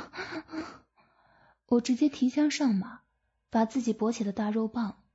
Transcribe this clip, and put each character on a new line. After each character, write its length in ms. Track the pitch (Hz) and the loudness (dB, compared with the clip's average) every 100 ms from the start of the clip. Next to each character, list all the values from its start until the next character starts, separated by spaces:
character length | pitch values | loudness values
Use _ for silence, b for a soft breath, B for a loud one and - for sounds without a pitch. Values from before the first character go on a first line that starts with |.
| - B 381 320 B 320 B B _ _ b b b b b b - | -8 B -10 -10 B -10 B B _ _ b b b b b b 2
我 140 | 240 | 2
直 140 | 247 | 4
接 140 | 240 302 | 2 2
提 200 | - 254 | 2 0
枪 220 | 294 302 | 2 2
上 240 | 285 269 | 2 2
马， 280 | 196 208 - _ _ _ _ _ | 2 -2 -10 _ _ _ _ _
把 140 | 226 | 0
自 180 | 226 269 | 2 0
己 100 | 233 | -2
勃 200 | 220 220 | 0 0
起 120 | 226 | 0
的 80 | 202 | -4
大 180 | 190 214 | -2 -2
肉 180 | 220 220 | -2 -2
棒 340 | 240 202 - _ | -4 -6 -8 _